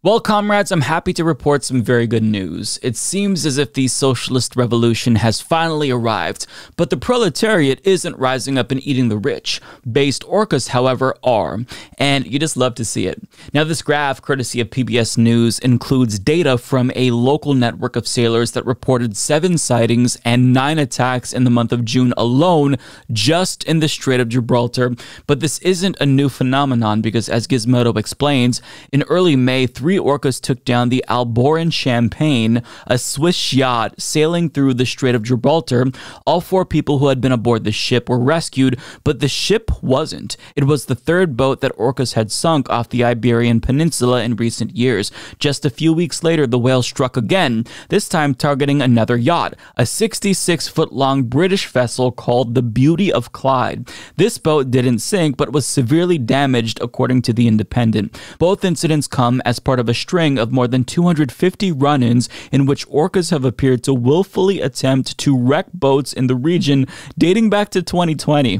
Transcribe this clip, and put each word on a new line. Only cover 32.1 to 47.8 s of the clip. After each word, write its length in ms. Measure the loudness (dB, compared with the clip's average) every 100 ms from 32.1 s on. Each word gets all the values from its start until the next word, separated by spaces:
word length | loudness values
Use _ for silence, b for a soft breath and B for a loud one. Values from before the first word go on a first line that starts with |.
| 0 0 2 2 0 B B -2
a 140 | -2
Swiss 520 | -2 -2 0 0 0
yacht 480 | 0 2 0 -2 -4
sailing 480 | -4 0 0 0 -2
through 280 | 2 0 2
the 100 | -2
Strait 300 | 0 0 0
of 80 |
Gibraltar. 640 | 0 0 2 0 0 0 0 B B B
All 160 | -2 -2
four 260 | 0 -2 0
people 340 | -2 0 2
who 80 | 2
had 120 | 2
been 120 | 0
aboard 320 | 0 2 0
the 80 | 0
ship 360 | -4 0 -2 0
were 120 | 0
rescued, 600 | 2 0 -2 0 0 0 B B
but 180 | -4 -2
the 60 | -2
ship 440 | -2 -2 -2 -2 -4
wasn't. 560 | 0 0 -2 -8 -12 -12 B -2
It 100 | 0
was 200 | 0 -2
the 80 |
third 420 | -4 0 2 2 0
boat 260 | 0 0
that 140 | -4 0
orcas 360 | -2 0 -2
had 180 | -2 -2
sunk 380 | -2 0 0 0
off 200 | -4 -2
the 140 | 0
Iberian 560 | 0 2 2 2 2 2
Peninsula 600 | 0 0 0 0 0 0
in 140 | 0 -2
recent 400 | -4 -4 -8 -2
years. 360 | 0 0 -4 B B B
Just 260 | -4 -2 -4
a 60 |
few 220 | 0 0
weeks 280 | 0 -2 -2
later, 240 | 0 0 2
the 140 | 2
whale 240 | 2 0
struck 340 | -2 -2 -2 -2
again, 480 | 0 0 2 -2 -4 B